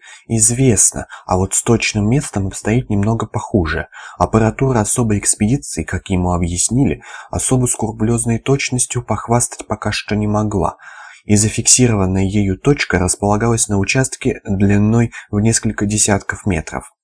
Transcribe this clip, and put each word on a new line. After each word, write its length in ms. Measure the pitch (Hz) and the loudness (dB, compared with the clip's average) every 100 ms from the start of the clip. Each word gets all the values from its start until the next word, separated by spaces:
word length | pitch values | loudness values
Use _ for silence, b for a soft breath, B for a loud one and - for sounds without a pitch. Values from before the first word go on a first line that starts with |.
| B B - | B B -4
известно, 800 | 113 110 120 135 107 - - - B - | 0 2 4 4 4 2 -2 -10 B -2
а 100 | 92 | 0
вот 180 | 95 | 0
с 80 | - | -2
точным 460 | - 113 - 107 104 | 2 2 2 0 0
местом 380 | 135 - 101 95 | 0 -2 -4 -6
обстоит 420 | - 104 120 - | -6 -2 -2 0
немного 360 | 104 101 113 107 | 0 0 0 -4
похуже. 640 | 98 - 104 80 80 - B B B | -6 -2 0 0 -4 -6 B B B
Аппаратура 640 | 87 110 110 110 135 117 | 2 4 2 2 0 2
особой 400 | 104 - 113 101 | 0 0 0 0
экспедиции, 640 | - - 104 139 - - | 0 0 0 0 -2 -8
как 240 | 80 90 - | -6 -6 -2
ему 240 | 92 90 | 0 2
объяснили, 720 | 87 85 87 - 120 120 71 B B B | 0 0 -2 0 2 0 0 B B B
особо 360 | 101 - 127 120 | -6 0 0 0
скрупулёзной 760 | - 107 113 110 117 120 113 | -2 -4 -2 0 0 0 -2
точностью 640 | - 139 - 127 - 123 | 0 0 0 -4 -2 -4
похвастать 640 | - 107 - 120 - - - | -4 -6 0 0 0 -6 -10
пока 240 | 104 107 | -6 -4
что 240 | - - 104 | -6 -4 -2
не 120 | 104 | 0
могла. 500 | 104 107 98 80 - B B B B - | 0 0 0 -2 -6 B B B B 0
И 100 | 104 | 2
зафиксированная 880 | 107 - - - 123 107 95 95 | 2 0 0 4 4 4 2 2
ею 340 | 95 104 98 92 | 2 2 0 0
точка 420 | - 143 - 90 | 2 2 0 0
располагалась 680 | 87 - 104 104 117 113 - | 0 0 0 2 2 0 0
на 100 | 101 | 0
участке 640 | 95 135 131 - 123 - - | 0 0 -2 -2 -4 -4 -4
длиной 680 | 98 101 101 107 113 117 B B | 0 4 4 4 2 0 B B
в 120 | 104 | 0
несколько 440 | 110 110 113 - 101 | 2 0 -2 -2 -2
десятков 600 | 107 - 98 - - 107 | 0 2 0 0 -6 -2
метров. 480 | 82 - 64 - _ | -2 -4 -10 -12 _